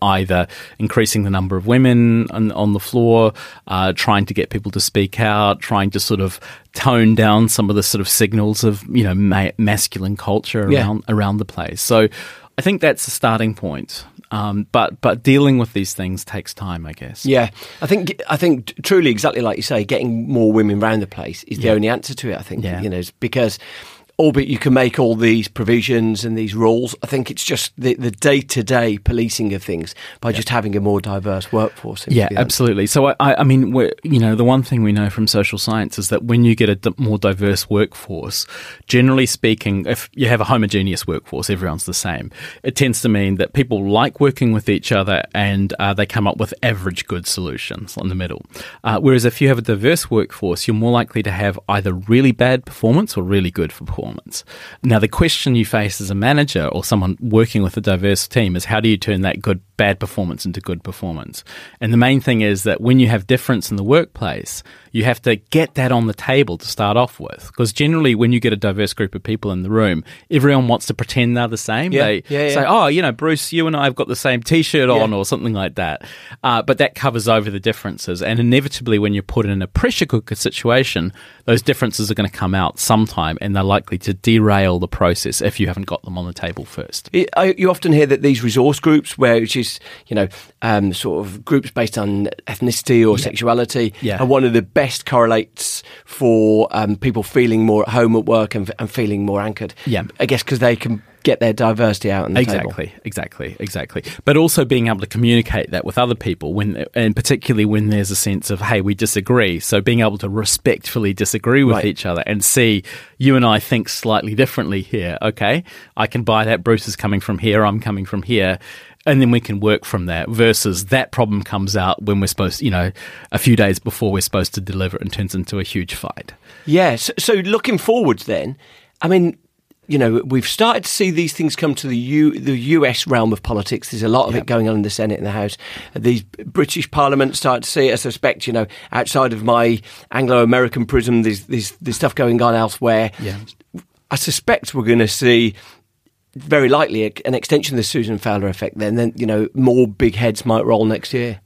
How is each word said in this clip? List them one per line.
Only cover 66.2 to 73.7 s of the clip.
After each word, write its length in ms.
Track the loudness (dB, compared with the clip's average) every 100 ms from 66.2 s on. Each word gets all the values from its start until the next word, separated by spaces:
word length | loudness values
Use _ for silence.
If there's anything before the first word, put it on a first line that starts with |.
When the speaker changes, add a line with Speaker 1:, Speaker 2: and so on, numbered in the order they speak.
| 0 2 2 -2
Speaker 1:
to 100 | -8
start 300 | -4 0 2
off 240 | 0 -4
with. 300 | -16 -16 -10
'Cause 180 | -4 -2
generally, 400 | 0 0 2 2
when 180 | 4 2
you 80 | 2
get 140 | 0
a 20 | 0
diverse 380 | -2 -2 -2
group 200 | -2 -6
of 80 | -6
people 300 | -6 -4 -4
in 100 | -4
the 60 | -2
room, 320 | 2 2 0 -6 -16 -2
everyone 360 | 2 4 4 2
wants 180 | 0 -2
to 80 |
pretend 420 | -6 -4 0 0 0
they're 100 | -2
the 120 | -4
same. 340 | -4 -4 0
Speaker 2:
Yeah, 120 | 0 2
Speaker 1:
They 160 | 0 -2
Speaker 2:
yeah, 140 | -2 0
yeah. 60 |
Speaker 1:
say, 100 | 0 2
"Oh, 200 | 2 2
you 160 | 2
know, 100 | 0
Bruce, 400 | -2 -2 -2 -2
you 140 | -2
and 100 | 0